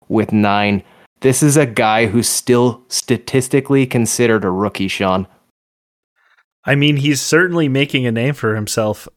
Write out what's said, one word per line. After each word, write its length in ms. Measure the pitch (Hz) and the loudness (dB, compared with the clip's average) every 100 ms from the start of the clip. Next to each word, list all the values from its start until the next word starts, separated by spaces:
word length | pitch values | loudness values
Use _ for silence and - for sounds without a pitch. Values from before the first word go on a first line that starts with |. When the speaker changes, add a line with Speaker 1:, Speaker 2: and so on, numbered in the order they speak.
| - | -4
Speaker 1:
with 240 | 107 104 | -2 0
nine. 500 | 107 104 101 104 101 - _ _ _ | 2 2 2 0 -2 -6 _ _ _
This 220 | 131 131 | 0 2
is 140 | 151 147 | 2 2
a 100 | 131 | 0
guy 400 | 110 110 110 113 | 0 0 2 0
who's 220 | 117 113 | 0 -2
still 520 | - - 120 123 117 _ | -2 0 2 2 -2 _
statistically 960 | - - 113 - 135 127 139 135 139 131 | -8 -4 -4 -2 -2 0 -2 2 0 0
considered 580 | 123 113 - 120 110 | 0 -2 0 0 0
a 60 | 98 | 0
rookie, 360 | 92 104 - 95 | -2 -4 -4 -6
Sean. 380 | - 95 92 95 _ _ _ _ _ _ _ _ _ _ _ _ _ | -2 -2 -2 -4 _ _ _ _ _ _ _ _ _ _ _ _ _
Speaker 2:
I 120 | - 143 | -2 0
mean, 200 | 147 143 | 2 2
he's 240 | 147 135 | 0 -2
certainly 480 | - 160 180 170 143 | 2 2 2 0 0
making 380 | 135 139 139 123 | 0 0 -2 -2
a 60 | |
name 220 | 113 127 | 0 -2
for 200 | 139 110 | -2 -4
himself 540 | 110 104 - 107 107 - | -4 -4 -2 -2 -4 -12